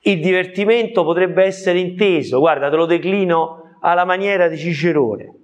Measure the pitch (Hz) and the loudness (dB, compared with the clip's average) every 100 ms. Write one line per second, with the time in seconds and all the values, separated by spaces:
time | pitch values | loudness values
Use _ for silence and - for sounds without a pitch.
0 | 208 185 170 185 180 185 208 233 220 - | 0 0 0 0 -2 -4 0 0 0 0
1 | 160 170 185 165 190 185 190 180 185 180 | 0 0 0 2 0 0 -2 0 -2 0
2 | 208 165 120 127 160 143 143 156 165 170 | 0 2 0 2 2 2 0 0 0 0
3 | 165 202 185 165 160 - - _ 170 175 | 0 -2 0 0 -2 -8 -20 _ 0 0
4 | 180 185 202 196 170 143 165 151 170 151 | 0 0 0 2 0 0 -6 -2 0 0
5 | 120 104 - - | 0 -4 -12 -20